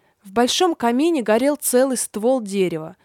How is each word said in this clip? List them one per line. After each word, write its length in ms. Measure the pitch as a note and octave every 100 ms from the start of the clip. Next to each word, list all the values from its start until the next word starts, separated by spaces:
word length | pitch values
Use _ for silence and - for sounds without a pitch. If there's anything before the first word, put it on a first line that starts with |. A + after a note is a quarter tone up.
| _ _
В 80 | G3
большом 440 | G3+ A#3+ - F4+ E4
камине 460 | A#3 B3 E4 D#4+
горел 360 | G#3 A3 C#4 D4
целый 400 | - B3 C4+ A#3+
ствол 420 | - G#3+ A3+ C4
дерева, 560 | G3+ G3 F3+ D#3+ D#3+ F#3